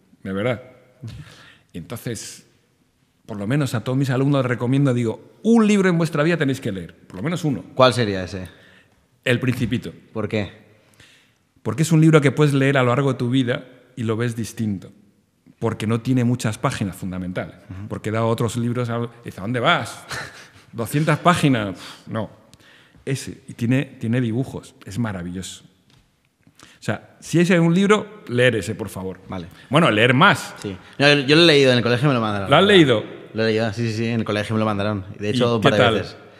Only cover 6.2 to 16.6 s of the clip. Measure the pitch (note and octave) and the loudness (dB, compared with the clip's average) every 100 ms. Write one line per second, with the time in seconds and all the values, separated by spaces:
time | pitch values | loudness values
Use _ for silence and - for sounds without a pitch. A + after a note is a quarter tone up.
6.2 | D#3 E3+ C#3 C3 A#2+ F#2+ E2+ - - F#2 | 2 2 0 -2 -4 -8 -10 -18 -18 -8
7.2 | B2 F3 D#3 A2 F#2 - B2+ A2+ A2 F#2+ | -6 -4 -2 -4 -6 2 2 4 -2 -2
8.2 | F2+ F#2+ F2+ - - _ _ _ _ _ | -6 -10 -12 -18 -20 _ _ _ _ _
9.2 | - A#2+ B2+ A#2+ A#2 A#2+ E2+ - - A2 | -2 0 0 -2 -2 -4 -6 -16 -14 -8
10.2 | G#2 G#2+ G2 - _ _ _ _ - _ | -4 -4 -4 -10 _ _ _ _ -20 _
11.2 | _ _ _ _ A2 G#2+ D#3 D#3+ D#3+ D#3 | _ _ _ _ -6 -4 2 6 6 6
12.2 | C#3 A#2 D3+ C#3 C3+ C#3 B2 A#2+ C#3 C3 | 4 2 2 2 2 2 2 2 0 -2
13.2 | B2 C3 B2 B2 - - _ - A2 A2 | -2 0 0 -4 -8 -20 _ -8 -4 -2
14.2 | A#2+ A#2 G#2+ - A2 F#2+ - - _ _ | -4 -4 -8 -6 -4 -6 -10 -20 _ _
15.2 | _ _ _ - A#2 A2 A2 A#2 A#2+ C3 | _ _ _ -6 -6 -4 -2 -2 0 0
16.2 | A#2+ B2 A#2 G#2 | 0 0 -2 -4